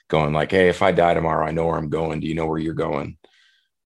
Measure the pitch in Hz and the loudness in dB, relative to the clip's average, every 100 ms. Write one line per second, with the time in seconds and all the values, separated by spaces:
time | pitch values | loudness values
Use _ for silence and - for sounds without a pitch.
0 | _ 80 76 78 73 95 90 85 98 87 | _ 0 2 0 0 4 4 4 2 4
1 | 85 82 82 80 78 80 82 82 78 80 | 4 2 0 0 -2 -2 -2 -2 -4 -4
2 | 80 78 78 80 80 80 80 80 80 73 | -4 -4 -4 -4 -2 -4 -4 -4 -4 -4
3 | 76 82 _ _ _ _ _ _ _ | -6 -12 _ _ _ _ _ _ _